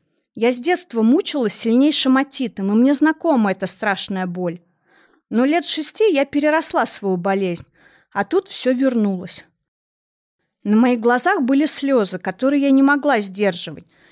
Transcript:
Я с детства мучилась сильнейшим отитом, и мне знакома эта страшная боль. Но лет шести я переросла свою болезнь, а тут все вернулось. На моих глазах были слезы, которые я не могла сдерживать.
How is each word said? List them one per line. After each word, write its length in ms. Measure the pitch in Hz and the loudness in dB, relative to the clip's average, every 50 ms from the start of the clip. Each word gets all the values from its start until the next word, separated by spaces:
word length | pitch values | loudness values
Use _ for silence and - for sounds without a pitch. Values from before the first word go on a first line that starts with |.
| _ _ _ _ _ _ _ | _ _ _ _ _ _ _
Я 180 | 208 226 247 | -2 0 0
с 40 | 254 | 0
детства 460 | 247 240 330 359 - - - 233 226 220 | 0 -2 -2 -2 -2 -2 -4 -2 0 2
мучилась 500 | 226 269 381 415 - 302 285 233 202 - | 4 4 2 2 -2 -4 -2 -2 -2 -4
сильнейшим 640 | - - 226 226 254 277 311 294 - - 262 262 | -4 -2 0 2 4 4 2 2 2 2 2 2
отитом, 540 | 262 277 277 - - 262 202 - - 190 196 | 2 0 -2 -6 -8 -8 -8 -6 -6 -2 0
и 40 | 208 | 2
мне 180 | 226 247 277 285 | 4 4 4 4
знакома 580 | 277 302 311 311 - - 330 285 240 214 196 | 4 2 2 2 0 0 0 2 2 2 0
эта 160 | 190 185 190 | 0 -2 -4
страшная 580 | 180 - - 226 208 190 - - - 196 185 185 | -6 -6 -4 -4 -4 -2 -4 -4 -6 -6 -6 -6
боль. 360 | 180 175 185 180 170 170 - _ _ _ _ _ _ _ _ _ _ _ _ _ _ | -6 -6 -6 -6 -6 -6 -8 _ _ _ _ _ _ _ _ _ _ _ _ _ _
Но 160 | 202 226 262 | 0 0 2
лет 200 | 285 311 349 294 | 2 0 0 -2
шести 460 | - - 302 294 - - - 440 427 | -2 -4 -4 -4 -6 -2 0 0 2
я 140 | 311 262 285 | 2 2 0
переросла 600 | 277 - 285 285 302 302 330 311 - - 294 226 | 0 -2 0 0 2 0 0 -2 -2 -2 -2 -2
свою 320 | - - - 202 196 190 | -2 -4 -4 -4 -4 -4
болезнь, 500 | 175 170 196 196 202 190 180 170 - - _ _ _ _ _ _ _ _ _ | -2 -2 -2 -2 -2 -2 -4 -4 -8 -12 _ _ _ _ _ _ _ _ _
а 140 | - 202 202 | -6 -4 -4
тут 220 | - 320 392 - | -2 -2 -2 -2
все 260 | - - - - 247 262 | -4 -8 -2 -2 0 0
вернулось. 720 | 247 269 262 254 226 208 202 190 180 190 - - - - _ _ _ _ _ _ _ _ _ _ _ _ _ _ _ _ _ _ _ _ _ _ _ - | 2 0 0 2 0 0 0 -2 -4 -8 -12 -16 -16 -18 _ _ _ _ _ _ _ _ _ _ _ _ _ _ _ _ _ _ _ _ _ _ _ -2
На 120 | 202 208 | 2 2
моих 240 | 220 254 247 247 226 | 4 4 4 2 2
глазах 420 | 214 240 247 254 - 349 415 349 247 | 2 2 0 2 0 0 0 0 0
были 220 | 233 277 277 311 | 2 2 2 2
слезы, 520 | - - - 277 277 269 233 202 185 185 | 0 -2 -2 -2 0 2 2 0 0 -4
которые 460 | 180 - 190 185 - 254 269 294 285 277 | -6 -8 -8 -6 -2 -2 0 0 2 2
я 80 | 277 | 4
не 100 | 269 269 | 4 4
могла 380 | 277 277 285 285 285 294 254 214 | 4 4 2 2 2 0 0 0
сдерживать. 640 | 202 196 185 202 208 196 180 170 - 170 147 - - _ _ _ _ _ | -2 -4 -4 -2 -2 -2 -2 -4 -10 -12 -14 -16 -18 _ _ _ _ _